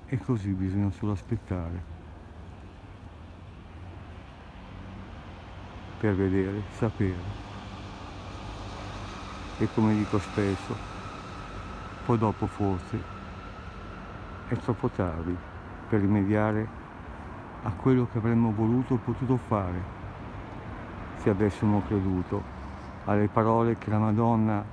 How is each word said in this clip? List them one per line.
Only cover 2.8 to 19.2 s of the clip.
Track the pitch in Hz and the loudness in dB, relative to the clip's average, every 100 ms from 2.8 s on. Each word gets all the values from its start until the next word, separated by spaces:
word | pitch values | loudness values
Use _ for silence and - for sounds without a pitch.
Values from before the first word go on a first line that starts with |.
| - - - - - - - - - - - - - - - - - - - 98 95 95 95 - - - - - - - - - | -16 -16 -16 -16 -16 -16 -16 -16 -16 -14 -12 -12 -14 -14 -14 -16 -14 -14 -12 -12 -10 -12 -12 -12 -12 -12 -12 -12 -12 -12 -12 0
per | 107 | 2
vedere, | 95 95 95 95 101 101 | 4 4 4 2 0 -4
sapere. | - 113 - 98 90 92 - - - - - - - - - - - - - - - - - - - - - - - | 0 0 2 0 0 -6 -8 -10 -10 -10 -10 -10 -10 -10 -10 -10 -10 -8 -8 -8 -8 -8 -8 -8 -8 -8 -8 -8 0
E | 110 | 2
come | - 110 | 6 6
dico | 104 101 104 | 6 4 2
spesso, | - - 101 95 - 107 - - - - - - - - - - - - | 2 2 4 2 -2 -6 -6 -8 -10 -10 -10 -10 -10 -10 -10 -10 -10 -6
poi | - 117 | 2 4
dopo | 110 95 101 | 4 2 -2
forse | - 101 92 - 110 - - - - - - - - - - - - - - - | 2 2 2 -2 -6 -6 -10 -12 -12 -12 -12 -12 -12 -12 -10 -12 -12 -10 -10 -4
è | 120 | -2
troppo | - 113 123 | 0 0 0
tardi | - 90 80 82 90 - - - - - | 2 0 0 -2 -2 -6 -12 -12 -12 2
per | 107 | 4
rimediare | 98 104 98 107 107 107 110 - - - - - - - - - | 6 6 6 6 6 2 0 -6 -14 -14 -12 -12 -12 -12 -12 -6
a | 117 | -6
quello | - 135 127 120 | 2 6 6 6
che | 117 | 2
avremmo | 110 117 117 | 4 6 6
voluto | 107 113 123 123 | 6 4 4 4
o | 123 | 2
potuto | 123 113 | 2 0